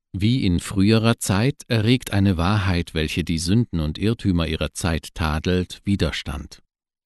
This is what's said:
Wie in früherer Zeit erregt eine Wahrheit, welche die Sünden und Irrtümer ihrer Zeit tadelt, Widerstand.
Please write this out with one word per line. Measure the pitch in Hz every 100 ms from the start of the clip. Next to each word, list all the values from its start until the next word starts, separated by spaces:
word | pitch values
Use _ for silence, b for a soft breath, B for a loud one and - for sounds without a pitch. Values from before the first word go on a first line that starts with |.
| _
Wie | 90 104 131 98
in | 85
früherer | - 98 98 110 113 117
Zeit | - 98 123 - -
erregt | 117 107 123 -
eine | 101 98 85
Wahrheit, | 85 107 92 87 80 80
welche | 78 - 82
die | 82
Sünden | 85 107 120 85
und | 78 76
Irrtümer | 101 120 101 85 80
ihrer | 78 76
Zeit | - 90 82 - -
tadelt, | 78 78 92 90 90 - -
Widerstand. | 98 80 - - 71 71 - _ _ _ _